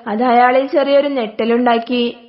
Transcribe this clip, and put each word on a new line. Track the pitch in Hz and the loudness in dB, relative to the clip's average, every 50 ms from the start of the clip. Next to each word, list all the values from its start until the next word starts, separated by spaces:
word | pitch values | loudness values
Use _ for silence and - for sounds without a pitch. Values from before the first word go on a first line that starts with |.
| - | -10
അത് | - 208 220 247 | -8 -4 -2 0
അയാളിൽ | 247 233 240 247 247 247 262 277 | 2 4 4 4 4 2 0 0
ചെറിയൊരു | 277 330 294 269 277 285 277 294 | 0 0 -2 0 2 2 2 2
ഞെട്ടലുണ്ടാക്കി. | 285 285 262 226 208 - - 220 233 233 240 247 240 233 226 226 - 247 247 240 240 - - - | 0 -2 -4 -6 -6 -6 -4 -2 0 0 0 0 0 0 -2 -2 -4 -4 -4 -4 -4 -6 -10 -18